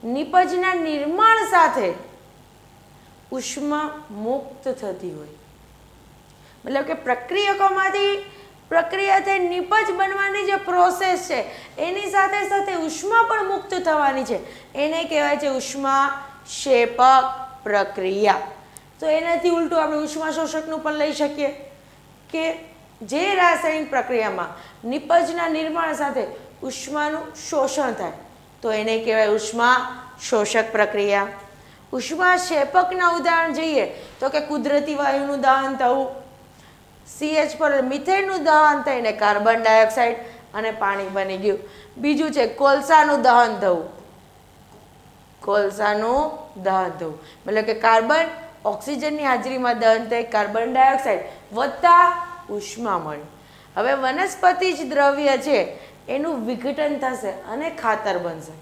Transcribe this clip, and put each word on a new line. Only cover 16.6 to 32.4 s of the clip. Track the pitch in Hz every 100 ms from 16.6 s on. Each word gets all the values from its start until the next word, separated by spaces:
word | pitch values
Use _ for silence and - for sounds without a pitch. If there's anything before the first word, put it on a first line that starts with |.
| 285 247 233 240 254 262 254 254 - -
પ્રક્રિયા. | 220 202 196 - 185 196 208 190 - - - - - -
તો | 311
એનાથી | 311 339 339 349 339
ઉલટું | 320 330
આપણે | 302 302
ઉષ્મા | 302 311 311
શોષકનું | 311 320 320 311 311
પણ | 311 302
લઈ | 302
શકીએ | 302 294 294 285 294 - - - - - - -
કે | 330 320 330 - - - -
જે | 214 285 381 392
રાસાયણિક | 349 320 330 311 302
પ્રક્રિયામાં | 262 247 247 214 185 165 165 - -
નિપજના | 226 277 - 339 339 339 339
નિર્માણ | 311 320 320 330
સાથે | 302 285 240 196 - - -
ઉષ્માનું | 262 254 - 294 302 311 320 - -
શોષણ | 311 269 - 269
થાય, | 226 175 - - - - -
તો | 233
એને | 214 220 226
કહેવાય | 226 220 214
ઉષ્મા | 214 214 233 240 254 247 - - -
શોષક | - 226 208 226 220
પ્રક્રિયા. | 214 208 208 202 202 202 - - - - - -
ઉષ્માક્ષેપકના | 254 - 320 359 359